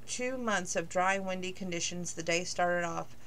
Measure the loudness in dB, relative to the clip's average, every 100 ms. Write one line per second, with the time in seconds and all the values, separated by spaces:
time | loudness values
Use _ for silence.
0 | -6 -4 -2 -2 2 2 2 -2 0 2
1 | 4 4 0 -2 -4 -4 -2 -2 -2 -2
2 | -4 -4 2 2 2 2 2 4 0 -2
3 | -6 -8